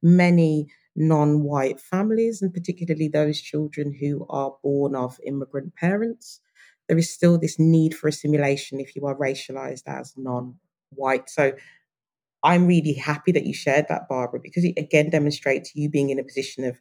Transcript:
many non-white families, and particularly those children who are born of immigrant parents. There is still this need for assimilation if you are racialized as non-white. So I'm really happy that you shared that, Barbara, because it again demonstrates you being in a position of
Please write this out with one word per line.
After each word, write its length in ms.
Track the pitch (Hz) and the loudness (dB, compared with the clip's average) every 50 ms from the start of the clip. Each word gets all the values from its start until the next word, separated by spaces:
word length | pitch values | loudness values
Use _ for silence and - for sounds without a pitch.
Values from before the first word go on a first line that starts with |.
many 640 | - 165 175 180 180 175 180 170 165 160 156 151 151 147 _ _ _ _ _ | 6 6 6 6 6 6 6 4 4 4 2 0 -2 -6 _ _ _ _ _
non-white 840 | 165 156 160 160 151 147 147 151 151 151 143 147 143 135 135 - - | -2 0 2 4 4 4 4 2 2 0 0 -2 0 0 -2 -2 -4
families, 600 | - - - 185 202 214 220 220 226 226 226 208 | -10 -6 -4 -2 -2 0 0 0 0 -2 -2 -4
and 120 | 196 190 180 | -6 -6 -6
particularly 540 | 185 170 - 175 - 175 170 160 156 160 151 | -6 -8 -8 -8 -8 -4 -4 -2 -2 -2 -2
those 320 | 147 151 151 151 151 - | 0 0 0 0 -2 -4
children 540 | - - - 151 156 147 151 - 147 147 143 | -8 -8 -6 -6 -6 -6 -6 -6 -6 -6 -6
who 320 | - 143 143 147 139 - - | -4 -4 -4 -4 -4 -6 -8
are 260 | 156 143 135 135 - _ _ | -6 -6 -6 -6 -8 _ _
born 320 | 139 143 139 143 139 135 | -2 0 0 0 0 -2
of 240 | 131 127 127 127 - - | -4 -6 -6 -8 -10 -10
immigrant 500 | - 139 139 135 - - 139 135 175 - | -8 -6 -6 -8 -8 -8 -10 -10 -10 -12
parents. 680 | - - 175 190 202 220 233 233 _ - - - _ _ _ _ _ - _ _ _ _ _ | -2 -2 0 0 0 -2 -4 -6 _ -16 -20 -20 _ _ _ _ _ -20 _ _ _ _ _
There 100 | 165 165 | 0 0
is 120 | 165 165 - | 0 0 -2
still 240 | - - 175 170 170 | 0 2 4 4 4
this 220 | 160 160 - - | 2 -2 0 2
need 340 | 160 160 165 165 160 160 160 | 4 4 6 4 4 2 0
for 140 | - - 156 | -2 -4 -4
assimilation 720 | 151 - - 147 151 147 143 139 139 139 - - - 135 | -4 -2 -2 0 0 2 2 0 0 -2 -4 -10 -10 -10
if 160 | 139 135 - | -12 -10 -12
you 100 | - 139 | -8 -6
are 100 | 143 135 | -6 -4
racialized 680 | 139 143 135 135 135 - - 135 135 135 131 135 131 - | -4 -4 -4 -4 -6 -8 -12 -12 -12 -10 -10 -12 -12 -12
as 280 | - 139 131 127 131 - 131 | -12 -12 -12 -12 -14 -16 -12
non-white. 1120 | 131 131 123 123 123 127 123 _ _ _ _ _ _ _ - 135 135 131 135 127 - - | -8 -6 -6 -6 -6 -8 -14 _ _ _ _ _ _ _ -12 -6 -4 -2 -2 -2 -4 -6
So 220 | - - 147 135 - - - - _ _ _ _ _ _ _ _ _ _ _ _ _ _ | -2 0 0 0 0 -4 -16 -20 _ _ _ _ _ _ _ _ _ _ _ _ _ _
I'm 240 | - 151 175 175 180 | 2 4 6 6 6
really 280 | 175 180 170 147 156 143 | 6 6 4 4 2 -2
happy 380 | 131 - - 147 147 - - 180 | -4 -2 -4 -4 -2 0 2 2
that 120 | 156 - | 2 0
you 80 | - - | -2 -8
shared 340 | - - - 135 147 151 - | -4 -2 0 2 2 2 0
that, 180 | - - - - | -4 -6 -4 -6
Barbara, 300 | 135 127 123 120 - 123 | -6 -4 -4 -6 -6 -10
because 220 | - - - 180 175 | -12 -6 -4 0 0
it 100 | 175 180 - | 0 0 -2
again 320 | 151 147 - 151 151 156 | -6 2 4 4 4 4
demonstrates 680 | 165 156 147 147 147 - - 139 135 - - - - | 2 2 2 2 -2 -2 -2 -2 -2 -2 -4 -10 -8
you 140 | - 147 147 | -4 -4 -2
being 200 | 147 147 139 139 | 0 0 0 0
in 80 | 139 135 | -2 -4
a 60 | 127 | -6
position 400 | 135 - 135 131 131 - - 131 | -6 -6 -8 -8 -8 -8 -6 -6
of 160 | 127 120 _ | -6 -6 _